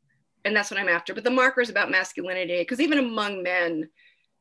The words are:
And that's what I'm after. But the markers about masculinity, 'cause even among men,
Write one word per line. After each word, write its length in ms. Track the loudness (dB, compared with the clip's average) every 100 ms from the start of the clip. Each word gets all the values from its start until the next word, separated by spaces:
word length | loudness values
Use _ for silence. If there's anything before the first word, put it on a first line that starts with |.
| _ _ _ _
And 100 | -2
that's 160 | 0 0
what 80 | -2
I'm 100 | 0
after. 260 | 0 -2
But 100 | -4
the 60 | 0
markers 400 | 4 4 2 0
about 200 | 0 0
masculinity, 720 | 0 0 -4 -6 -4 -2 -2
'cause 140 | -2 0
even 200 | 2 2
among 440 | 2 0 -2 -4
men, 480 | -2 0 0 -2 -6 _ _ _ _ _